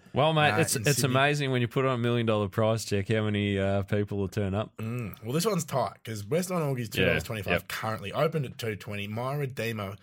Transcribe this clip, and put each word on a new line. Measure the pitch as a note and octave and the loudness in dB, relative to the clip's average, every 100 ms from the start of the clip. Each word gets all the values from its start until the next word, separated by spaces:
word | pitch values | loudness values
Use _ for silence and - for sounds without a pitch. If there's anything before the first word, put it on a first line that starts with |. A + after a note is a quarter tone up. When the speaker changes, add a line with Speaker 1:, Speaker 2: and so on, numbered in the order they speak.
| - | -4
Speaker 1:
Well, | B2 D3+ | 2 4
mate, | D#3+ D3 | 4 4
Speaker 2:
uh, | G#2+ | 4
Speaker 1:
it's, | D#3+ A#2+ | 2 2
Speaker 2:
in | B2+ | 2
Speaker 1:
it's | C3 | 2
Speaker 2:
Sydney. | C3+ | 4
Speaker 1:
amazing | C3 C#3+ D3 C3+ | 4 4 2 2
when | B2+ | 2
you | A#2+ | 2
put | C#3 C3 | 2 2
on | |
a | B2 | 2
million | A#2+ A#2+ | 2 2
dollar | A2+ G#2+ G2 | 4 2 2
prize | - A2 A2+ | 2 2 2
check | - G2+ F#2+ | 0 0 2
how | A2 | 0
many, | G#2+ G#2 G2+ G2 | 2 2 2 2
uh, | G2 G2 | 2 0
people | G2 G#2 G#2 G2+ | 0 0 0 -2
will | F#2+ | -2
turn | - G2 | -2 -2
up. | G2 A2 - | -2 -4 -6
Speaker 2:
Mm. | A2 B2 G#2+ - | -6 -6 -8 -8
Well, | A2+ | -4
this | D3+ G#3+ | -2 0
one's | F3+ | 0
tight | C#3+ C3+ G#2 - | -2 -2 -2 -4
'cause | - A2 | -10 -8
West | G2+ D#3 F3+ | -2 -2 0
on | F3+ | -2
Augie's | D3 B2 A2 | -2 -2 -2
two | F#2+ | 0
dollars | F2+ D#2+ | 2 2
twenty-five | E2 G#2+ F#2+ | 0 -6 0
Speaker 1:
Yeah, | F2 | -2
yep. | - | -2
Speaker 2:
currently, | - A2 A2 G2 | -6 -4 -6 -4
opened | B2 D3+ D#3+ | 0 0 0
at | A#2+ - | -4 -6
two | A2+ G2+ | -6 -6
twenty. | - G#2 G#2 | -6 -6 -6
My | G#2+ B2+ | -4 -4
Redeemer | D3 C#3 - A2+ G#2+ G2 G#2 | -4 -4 -4 -4 -4 -6 -10